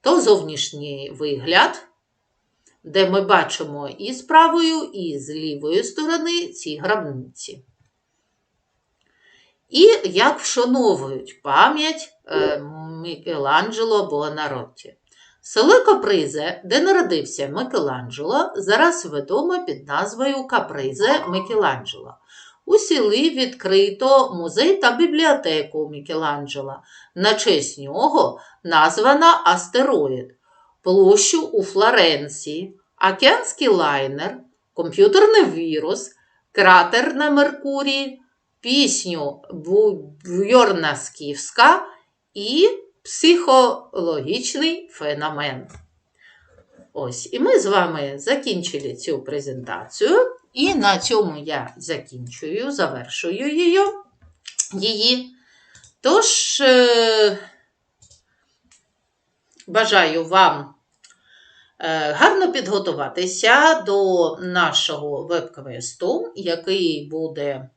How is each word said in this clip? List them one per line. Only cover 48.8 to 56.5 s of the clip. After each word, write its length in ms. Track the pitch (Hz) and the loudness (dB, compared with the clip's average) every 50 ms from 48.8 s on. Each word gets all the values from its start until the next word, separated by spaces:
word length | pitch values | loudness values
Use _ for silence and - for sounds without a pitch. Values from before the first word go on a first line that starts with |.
| 139 127 117 | -8 -8 -10
цю 240 | - - - 151 131 | -10 -8 -6 -6 -6
презентацію. 1120 | - - 147 143 139 139 127 127 123 117 101 90 - - - - 208 262 349 480 508 494 - - _ _ | -6 -8 -10 -8 -8 -8 -12 -12 -12 -12 -12 -12 -12 -16 -6 -2 0 2 4 4 2 2 -2 -14 _ _
І 220 | _ 254 285 370 392 | _ -2 -2 0 0
на 240 | 285 202 - 392 - | 2 2 2 2 2
цьому 400 | - - 240 214 208 175 151 147 | -2 -2 0 0 0 -2 -4 -8
я 360 | 143 156 151 135 123 - - | -10 -8 -8 -8 -8 -10 -16
закінчую, 960 | - - 165 160 139 - - 127 127 123 120 - - - 151 170 214 247 277 | -18 -10 -8 -8 -8 -8 -16 -18 -16 -16 -16 -14 -12 -10 -8 -8 -6 -6 -6
завершую 840 | 285 277 180 - 165 175 156 - - - - 170 185 214 269 294 302 | -4 -4 -4 -4 -4 -10 -12 -12 -12 -8 -6 -6 -6 -4 -6 -4 -2
її, 240 | 320 349 339 349 392 403 403 403 403 - _ _ _ _ _ _ _ _ - - - - - | 0 2 2 4 2 2 0 -2 -8 -18 _ _ _ _ _ _ _ _ -20 -8 -8 -8 -6
її. 580 | - 190 190 220 220 208 214 240 254 254 254 - _ _ _ _ _ _ _ _ _ - _ _ _ _ | -6 -6 -6 -4 -4 -2 0 0 0 -2 -4 -12 _ _ _ _ _ _ _ _ _ -20 _ _ _ _
Тож, 600 | - 254 339 427 440 - - - - - | 0 2 2 4 2 2 0 -2 -2 -4